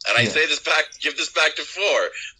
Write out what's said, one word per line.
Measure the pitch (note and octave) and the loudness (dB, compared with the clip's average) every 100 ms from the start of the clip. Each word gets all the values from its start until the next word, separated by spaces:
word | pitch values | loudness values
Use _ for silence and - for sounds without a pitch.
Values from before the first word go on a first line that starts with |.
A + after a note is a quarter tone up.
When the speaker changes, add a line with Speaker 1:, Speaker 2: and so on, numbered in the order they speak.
| G#2 | 0
Speaker 1:
And | A#2 | 2
I | |
Speaker 2:
Yeah. | A2 | 2
Speaker 1:
say | D3+ D#3+ | 2 0
this | C#3+ | 0
back, | D#3+ D#3 - - | 0 0 0 -4
give | D3+ C#3+ | -6 -4
this | D#3 | -4
back | E3 D#3 D#3 | 0 0 0
to | |
Four, | D3 F#3 G3 A#2+ F2 - - | -10 -2 2 2 0 -6 -14